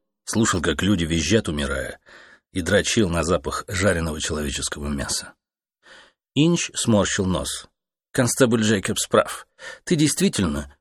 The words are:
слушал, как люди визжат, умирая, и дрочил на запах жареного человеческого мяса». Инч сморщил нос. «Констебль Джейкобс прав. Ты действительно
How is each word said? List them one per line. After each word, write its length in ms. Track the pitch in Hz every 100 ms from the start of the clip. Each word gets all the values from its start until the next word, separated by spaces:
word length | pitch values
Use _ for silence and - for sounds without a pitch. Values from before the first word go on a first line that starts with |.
| _ _
слушал, 380 | - 104 113 92
как 200 | 82 73
люди 220 | 95 98
визжат, 440 | 80 82 76 110 95
умирая, 520 | 73 69 67 64 - - - - - _
и 100 | 92
дрочил 480 | 82 98 85 120 95
на 120 | 85
запах 420 | 78 85 - - -
жареного 500 | 95 98 85 82 76
человеческого 680 | - 76 71 67 - 76 73
мяса». 460 | 71 62 - - - _ _ _ _ _ - - _ _
Инч 360 | 131 160 170 -
сморщил 520 | - 127 104 90 - 92
нос. 420 | 82 65 - - _ _ _ _
«Констебль 500 | - 120 - 127 117
Джейкобс 440 | 107 104 - 98 -
прав. 380 | 107 - - - _ - -
Ты 100 | -
действительно 800 | 170 151 - 190 - 90 71 71 -